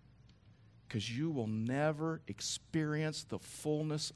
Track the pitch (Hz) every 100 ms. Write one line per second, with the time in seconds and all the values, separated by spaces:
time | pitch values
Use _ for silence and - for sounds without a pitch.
0 | - - - - - - - - - 110
1 | 110 120 165 143 110 110 113 135 151 147
2 | 160 160 - - - - - 160 151 151
3 | 156 151 - 95 - - 151 151 156 151
4 | -